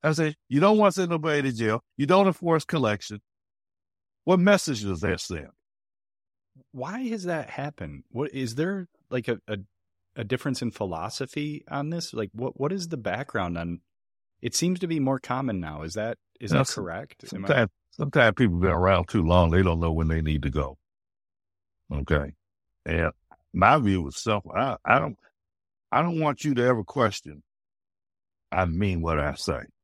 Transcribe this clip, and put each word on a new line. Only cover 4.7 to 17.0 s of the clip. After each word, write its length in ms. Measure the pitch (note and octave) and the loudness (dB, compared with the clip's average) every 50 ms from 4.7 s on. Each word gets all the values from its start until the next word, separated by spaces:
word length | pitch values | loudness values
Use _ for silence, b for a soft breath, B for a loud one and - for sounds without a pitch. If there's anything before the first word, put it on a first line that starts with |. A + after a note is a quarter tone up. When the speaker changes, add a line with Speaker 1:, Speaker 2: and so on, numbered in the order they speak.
| C#3 G#2+ G2+ | -4 -4 -2
Speaker 1:
does 180 | G2 F#2+ D#2+ | -4 -4 -2
that 180 | D#2 G2+ F2+ E2 | 0 -2 -2 -2
send?" 300 | - - F2+ D#2+ C#2+ D2 _ _ _ _ _ _ _ _ _ _ _ _ _ _ _ _ _ _ _ _ _ C3 _ _ | -4 -8 -8 -10 -10 -14 _ _ _ _ _ _ _ _ _ _ _ _ _ _ _ _ _ _ _ _ _ -20 _ _
Speaker 2:
Why 300 | - C3 B2 D3+ F#3+ B3 C4 A#3+ | -12 -10 -10 -8 -8 -8 -6 -6
has 160 | A3+ A3 F3+ | -6 -6 -4
that 260 | F3 E3+ D#3 C#3 - | -4 -4 -4 -6 -8
happened? 540 | - - C3+ D3 D3 - F#2 D2+ D2 C#2 - _ | -8 -8 -8 -8 -8 -10 -12 -12 -12 -14 -16 _
What, 220 | - A2+ C#3+ D3 - | -6 -6 -6 -4 -4
is 220 | C3+ C3 A#2+ A2+ | -6 -6 -6 -2
there, 320 | C3 D#3+ F#3 G3 G3 F3+ - _ _ _ _ | -2 -2 -2 -2 -6 -8 -12 _ _ _ _
like, 180 | - B2+ A#2 - | -6 -6 -2 -2
a, 120 | A#2 G2 _ - | -4 -4 _ -8
a, 100 | G#2+ G2+ G2 _ _ _ _ _ _ _ _ _ _ | -8 -8 -8 _ _ _ _ _ _ _ _ _ _
a 80 | - A2+ | -10 -6
difference 380 | G2+ C3 B2 - D3 B2+ - | -4 -4 -4 -2 -4 -4 -2
in 100 | C3 A#2 | -4 -6
philosophy 920 | G#2 - A2 F#2+ E2+ D#2+ E2+ G#2 - - C3+ B2 - D3+ D3 D3+ D3 D3 - - | -4 -4 -6 -4 -4 -6 -6 -8 -8 -8 -10 -8 -6 -8 -8 -6 -8 -12 -12 -8
on 200 | - C#3+ C#3+ D3+ | -6 -6 -6 -4
this? 240 | E3+ E3+ D#3+ - - | -6 -8 -8 -8 -6
Like, 160 | A2+ G#2+ G2 _ | -6 -6 -6 _
what, 260 | A2 B2 C3 - - | -6 -8 -8 -6 -4
what 120 | C3+ D3+ | -4 -4
is 180 | F#3 G3 F3 E3 | -4 -4 -6 -8
the 80 | E3 C3 | -8 -6
background 600 | A2 G2+ F2+ A2+ C3+ - - A2+ F#2 F2 F2 E2+ | -6 -6 -6 -6 -6 -6 -4 -4 -4 -2 -4 -4
on, 240 | E2+ F2 E2+ E2+ _ _ _ _ _ _ _ _ _ _ _ _ | -4 -6 -8 -10 _ _ _ _ _ _ _ _ _ _ _ _
it 140 | - A#2+ - | -10 -6 -4
seems 240 | - - F3 F#3 F3+ | -2 0 0 0 -2
to 80 | F#3 E3+ | -2 -4
be 120 | E3 D#3 | -2 0
more 200 | C3+ C3 C3 - | 0 0 0 -2
common 400 | - - B2 B2+ C#3 B2+ G#2+ F#2 | -4 -6 -4 -4 -2 -2 -4 -4
now. 220 | E2+ D#2 D2+ D2+ D#2 | -6 -6 -10 -10 -10
Is 100 | E2 F2+ | -8 -6
that, 220 | G#2+ G#2+ A#2 A#2+ _ _ _ _ _ | -6 -6 -6 -6 _ _ _ _ _
is 120 | A#2+ G#2 | -4 0
Speaker 1:
Now, 80 | D#3+ C3+ | 2 2
Speaker 2:
that 80 | C3+ - | 2 0
Speaker 1:
some-, 160 | - - G2+ | -2 -6 -8
Speaker 2:
correct? 400 | F2 E2 F#2+ | -8 -8 -10